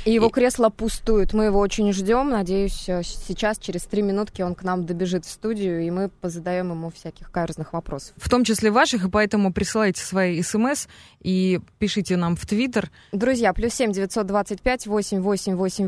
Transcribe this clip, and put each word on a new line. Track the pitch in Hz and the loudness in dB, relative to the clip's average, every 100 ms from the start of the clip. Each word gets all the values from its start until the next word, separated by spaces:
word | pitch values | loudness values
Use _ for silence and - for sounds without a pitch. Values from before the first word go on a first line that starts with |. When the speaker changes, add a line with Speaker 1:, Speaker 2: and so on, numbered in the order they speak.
Speaker 1:
И | - | 2
его | 226 226 | 4 4
Speaker 2:
И | |
Speaker 1:
кресло | - 247 - 226 | 4 2 4 2
пустует. | - 226 - - 220 190 | 2 -4 -2 2 4 4
Мы | 214 | 2
его | 214 202 | 4 4
очень | 202 - 208 | 2 2 0
ждём. | 196 190 240 285 | 0 2 2 2
Надеюсь, | 226 180 190 196 - - | 0 0 0 0 -2 -4
э, | 180 | -4
с-, | 170 - - | -4 -8 -8
сейчас, | 180 214 220 | -2 -2 -2
через | - 175 | -6 -8
три | - 208 | -4 -2
минутки, | 202 196 208 - | 0 0 -4 -4
он | 180 180 | -6 -4
к | |
нам | 185 185 | -4 -2
добежит | 170 175 180 180 - | -4 -4 -2 -2 -4
в | |
студию, | - 220 220 196 170 170 | -8 -6 -2 -2 -2 -2
и | |
мы | 180 196 | -2 -4
позадаём | - 185 170 170 180 180 | -6 -8 -6 -4 -4 -4
ему | 165 165 | -6 -8
всяких | 165 165 - - | -12 -14 -16 -8
каверзных | - 165 160 156 | -4 -4 -6 -8
вопросов. | 170 - 139 - - | -8 -6 -10 -10 -12
Speaker 2:
В | - | 0
том | 247 | 2
числе | 226 214 214 | 4 2 4
ваших, | 214 311 233 | 4 4 2
и | 185 | 0
поэтому | 208 208 208 196 | 2 2 2 2
присылайте | 180 196 220 214 180 | 0 0 2 2 0
свои | - 190 185 165 | -2 0 2 0
эс | 175 214 | 0 0
эм | 240 | 0
эс | 285 - - - _ | 0 -6 -14 -20 _
и | - 185 185 180 - - | -2 2 2 0 -2 -4
пишите | 208 - 180 180 | -2 0 0 0
нам | 170 | 2
в | 170 - | -2 -2
Twitter. | 208 262 233 - - - | -2 0 -2 -4 -8 -8
Speaker 1:
Друзья, | 202 240 254 214 | -2 0 2 2
плюс | 185 233 | 2 0
семь | - 233 | 0 0
девятьсот | 196 190 233 196 | 0 -2 -2 0
двадцать | 202 196 196 | 0 -2 -2
пять | - 254 208 | -2 -2 -2
восемь | 208 196 196 | -2 -2 -2
восемь | 185 196 - | 0 0 -2
восемь | 185 190 - | -2 -2 -2